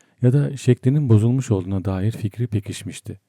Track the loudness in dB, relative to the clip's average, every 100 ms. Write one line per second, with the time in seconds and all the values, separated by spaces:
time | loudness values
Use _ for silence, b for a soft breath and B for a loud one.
0 | b b 2 2 0 -2 0 2 2 0
1 | 4 4 4 0 0 -2 0 -4 -2 -2
2 | -2 -4 -8 -6 -4 -4 -6 -10 -12 -14
3 | -16 -18